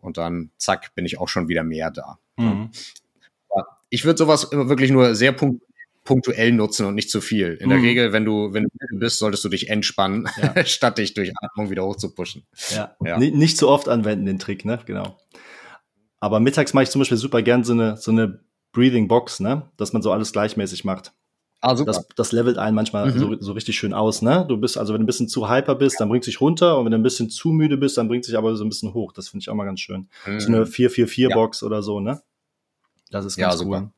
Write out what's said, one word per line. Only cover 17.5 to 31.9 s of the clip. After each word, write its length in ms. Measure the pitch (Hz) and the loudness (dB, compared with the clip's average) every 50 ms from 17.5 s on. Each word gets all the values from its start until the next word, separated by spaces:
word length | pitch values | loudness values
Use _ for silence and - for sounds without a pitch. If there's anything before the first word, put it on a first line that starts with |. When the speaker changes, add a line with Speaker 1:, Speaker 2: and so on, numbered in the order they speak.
| 120 123 120 | 4 4 4
Speaker 2:
so 100 | 117 120 | 2 2
eine, 240 | 117 113 110 107 107 | 2 2 0 0 -4
so 120 | - - | -2 2
eine 300 | 110 113 113 101 95 - _ _ _ _ _ _ _ | 2 2 2 2 -2 -8 _ _ _ _ _ _ _
Breathing 360 | 120 120 131 123 120 107 92 | 4 4 4 6 4 2 4
Box, 320 | 113 123 123 - - - | 4 2 2 0 -8 -4
ne? 300 | 95 107 131 151 147 - _ | -2 -2 -2 -2 -4 -10 _
Dass 160 | _ 107 98 - | _ -8 -4 -4
man 80 | 113 | -2
so 100 | 92 107 | 0 0
alles 220 | 92 104 110 104 - | 0 0 -2 -4 -2
gleichmäßig 520 | 104 104 107 - 110 101 92 92 90 - | -2 -2 -2 -2 -4 -4 -4 -6 -6 -6
macht. 280 | 101 95 92 - - _ _ _ _ _ _ _ _ _ _ - | -6 -6 -6 -8 -20 _ _ _ _ _ _ _ _ _ _ 0
Speaker 1:
Ah, 140 | 123 131 | 0 2
super. 140 | 117 147 - 107 | 2 0 0 0
Speaker 2:
Das, 160 | 90 87 _ - | -2 -4 _ -4
das 160 | - 117 - - | -4 -4 0 0
levelt 240 | 123 120 123 123 | 2 2 2 2
einen 180 | - 101 110 110 | 2 0 0 0
manchmal 380 | 107 110 110 - 104 104 135 127 | 0 0 -2 -2 -2 0 0 2
Speaker 1:
Mhm. 60 | 117 | 2
Speaker 2:
so, 180 | 135 104 110 107 | 0 0 -2 -6
so 120 | 101 98 101 | -6 -8 -8
richtig 240 | 107 110 - 104 | -8 -6 -6 -6
schön 160 | - - 104 95 | -4 -4 -4 -2
aus, 300 | 95 110 110 110 - - | 0 0 0 0 2 2
ne? 240 | 117 139 180 185 156 | 2 2 2 2 0
Du 80 | 131 | -2
bist, 220 | 104 107 120 - - | -2 -2 -2 -2 -4
also 160 | 113 104 107 | -4 -4 0
wenn 60 | 110 | 0
du 40 | 110 | 0
ein 20 | |
bisschen 220 | 107 - - 127 110 | 0 0 -2 -2 -4
zu 220 | - 131 110 107 | -2 -4 -2 0
hyper 240 | 120 131 135 - 135 | 0 0 2 0 0
bist, 260 | 123 139 139 - - | 2 2 0 2 0
dann 80 | 113 101 | -2 0
bringt 160 | 110 123 123 | 0 0 -2
sich 160 | 120 - - | -2 -4 0
runter 380 | 135 147 170 165 180 175 165 139 | 2 2 2 4 4 4 4 4
und 80 | 120 | 2
wenn 60 | 113 113 | 2 2
du 60 | 113 | 2
ein 40 | 110 | 2
bisschen 260 | 127 127 - 120 110 | 2 0 0 -6 -6
zu 220 | - - - 165 | -6 -4 -2 0
müde 260 | 160 160 156 151 143 | 2 4 2 2 2
bist, 220 | 131 139 135 139 - | 2 0 0 2 0
dann 100 | 117 110 | 0 0
bringt 160 | 120 123 123 | 0 -2 -4
sich 120 | 127 117 110 | -2 -2 0
aber 180 | 107 110 113 | 0 0 -2
so 80 | 107 104 | 0 -2
ein 40 | 110 | -4
bisschen 240 | 104 - - 104 92 | -4 -4 -8 -6 -6
hoch. 180 | 117 107 95 _ | -6 -6 -6 _
Das 160 | - 92 - | -16 -18 -14
finde 140 | - 104 95 | -12 -12 -10
ich 60 | - | -8
auch 40 | 110 | -6
mal 100 | 107 101 | -6 -6
ganz 140 | 98 95 92 | -6 -8 -10
schön. 280 | - - 95 95 92 _ _ - - 101 101 107 | -10 -10 -10 -10 -12 _ _ -16 -10 -8 -6 -4
So 100 | 104 104 | 0 2
Speaker 1:
Mhm. 40 | 117 | 4
Speaker 2:
eine 120 | 113 110 | 4 2
vier 240 | - - - 123 123 | 2 2 2 2 2
vier 160 | 120 - 117 | 4 2 0
vier 220 | 107 - - 127 127 | 0 2 0 2 4
Speaker 1:
Ja. 60 | 117 | 4
Speaker 2:
Box 280 | 110 110 110 - - - | 4 2 2 -2 -6 -6
oder 200 | 110 107 107 101 | -4 -4 -4 -4
so, 180 | 101 | -4